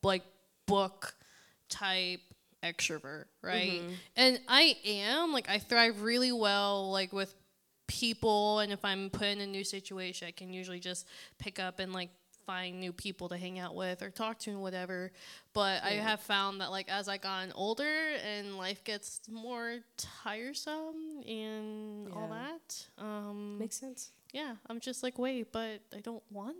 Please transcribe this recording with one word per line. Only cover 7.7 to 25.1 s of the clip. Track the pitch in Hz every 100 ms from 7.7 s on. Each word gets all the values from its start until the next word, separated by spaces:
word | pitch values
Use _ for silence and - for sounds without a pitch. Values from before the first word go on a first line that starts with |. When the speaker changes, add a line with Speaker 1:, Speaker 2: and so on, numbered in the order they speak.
| _ -
Speaker 1:
people, | - 240 220 226 208 208 214
and | 208
if | 202
I'm | 202 190 196
put | - 202
in | 202
a | 202
new | 196
situation, | 196 196 190 190 185 185 175
I |
can | 175 185
usually | 185 185 180
just | 180 180 - - - _
pick | - 190
up | 185 180
and, | 185
like, | 185 180 - _ -
find | - 185 180 180
new | 185
people | 180 208 185 180
to | 175
hang | 180 185
out | 180
with | 165 185 180
or | 196
talk | 185 220 226
to | -
and | 202
whatever. | 190 185 180 185 185 - - - -
But | - 196 190
I | 196
Speaker 2:
Yeah. | 208
Speaker 1:
have | 220 214
found | - 202 196 196
that, | 180
like, | 190 190
as | 196 202
I | 196
gotten | 190 190 185
older | - 196 220 294 311 320 294
and | 208 208 202 196
life | 185 196
gets | - 208 - - -
more | 226 226 247 233 240 233 -
tiresome | - - 226 214 247 285 - 311 320 320 311 302 -
and | 220 220 220 214 214 214 208 202
all | 196 214
Speaker 2:
Yeah. | 220 262 330
Speaker 1:
that, | _ - - -
um, | 214 208 208 208 208 208
Speaker 2:
Makes | 214 -
sense. | 269 254 - _ _
Speaker 1:
yeah, | 262 302 226 -
I'm | 233
just | 247 247
like, | 254